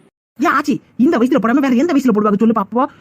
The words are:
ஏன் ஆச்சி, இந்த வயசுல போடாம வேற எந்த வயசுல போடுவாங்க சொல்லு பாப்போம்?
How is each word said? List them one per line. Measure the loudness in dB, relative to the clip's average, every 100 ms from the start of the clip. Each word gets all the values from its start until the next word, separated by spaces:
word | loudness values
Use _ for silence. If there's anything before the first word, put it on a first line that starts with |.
| _ _ _ -4
ஏன் | -2 0
ஆச்சி, | -2 -6 -8 -2
இந்த | 0 2
வயசுல | 2 0
போடாம | 0 0 0
வேற | 0
எந்த | 0
வயசுல | 0 0 0
போடுவாங்க | 0 0
சொல்லு | 0 0
பாப்போம்? | -2 -4 -4 -6